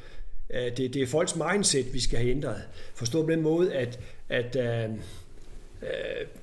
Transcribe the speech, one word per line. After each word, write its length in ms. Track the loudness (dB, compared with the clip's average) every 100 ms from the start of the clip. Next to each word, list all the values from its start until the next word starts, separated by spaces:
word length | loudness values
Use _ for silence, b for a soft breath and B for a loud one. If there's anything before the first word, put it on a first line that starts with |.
| B B B B 2 0
øh, 220 | 0 0
det, 180 | 0 0
det 20 |
er 100 | 2
folks 300 | 2 2 0
mindset, 580 | 0 2 4 2 2 2
vi 60 |
skal 180 | 4 6
have 120 | 6
ændret. 320 | 4 0 -4 -6 B B -4
Forstå 280 | 0 2 2
på 60 |
den 120 | 2
måde, 320 | 4 4 4 2
at, 260 | -2 -4 B B -2
at, 280 | -2 0 0
øh, 340 | 2 0 0 -4 B B -14 -14 -12 -12 -14 -10
øh, 440 | -6 -4 -4 -6 -8 -10